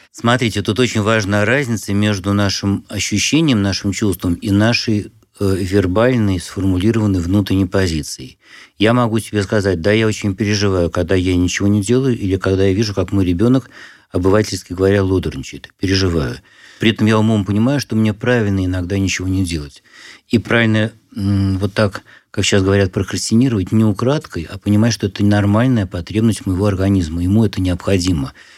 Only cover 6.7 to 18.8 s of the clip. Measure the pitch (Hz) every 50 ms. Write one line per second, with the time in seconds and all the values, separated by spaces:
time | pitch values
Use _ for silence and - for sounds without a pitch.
6.7 | 92 90 95 113 110 113 107 104 95 92 82 85 95 104 98 - 101 95 98 90
7.7 | - 98 95 90 80 78 71 - - - - - - _ _ _ - - - _
8.7 | _ _ 101 110 120 127 120 113 110 113 - - - 104 98 - 117 107 95 101
9.7 | 92 82 80 101 107 113 110 110 107 - - 101 92 - 113 101 104 98 104 101
10.7 | 95 90 85 82 - 90 87 78 95 92 90 92 92 90 90 90 - - 101 101
11.7 | 104 104 98 107 120 127 135 135 117 - 101 95 95 95 - 95 98 92 98 98
12.7 | 95 101 117 107 98 98 90 - 98 98 92 90 87 85 107 117 131 135 - -
13.7 | - - - - - _ _ _ - 90 90 95 95 110 107 - 95 90 - -
14.7 | 92 90 95 98 101 101 95 92 95 92 85 80 - 67 67 - - - - -
15.7 | _ _ - 92 98 95 98 90 82 82 71 60 - - - _ _ - - -
16.7 | - - - 113 107 - 107 107 113 110 107 110 110 104 95 101 101 104 113 131
17.7 | 143 139 - - 110 110 110 107 101 - 113 120 123 120 107 101 98 95 92 90
18.7 | 92 92